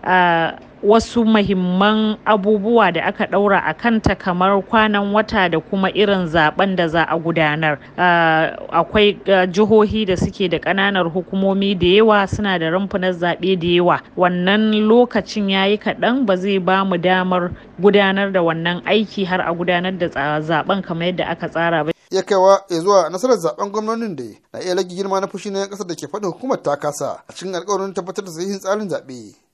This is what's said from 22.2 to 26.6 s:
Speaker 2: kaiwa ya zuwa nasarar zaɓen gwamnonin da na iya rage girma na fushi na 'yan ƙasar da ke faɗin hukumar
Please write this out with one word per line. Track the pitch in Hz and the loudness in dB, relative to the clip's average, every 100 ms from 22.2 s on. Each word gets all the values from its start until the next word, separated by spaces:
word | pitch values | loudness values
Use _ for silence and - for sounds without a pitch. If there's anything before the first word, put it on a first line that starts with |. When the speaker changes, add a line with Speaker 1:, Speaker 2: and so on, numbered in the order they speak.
Speaker 2:
kaiwa | 185 196 190 196 - | 0 4 6 4 2
ya | 170 | -4
zuwa | 180 202 160 | 2 2 2
nasarar | 180 254 220 | -2 0 0
zaɓen | 160 151 202 | 0 -4 -6
gwamnonin | 208 214 226 226 147 | -4 -6 -6 -6 -8
da | 117 101 _ | -12 -16 _
na | - | -10
iya | 175 | -4
rage | 180 185 175 | -4 -4 -6
girma | 190 190 | -4 -2
na | 196 | -4
fushi | 196 208 | -8 -8
na | 196 | -6
'yan | 196 | -8
ƙasar | 196 185 | -10 -10
da | |
ke | 165 143 | -10 -10
faɗin | 208 196 | -8 -8
hukumar | 160 254 196 | -8 -6 -4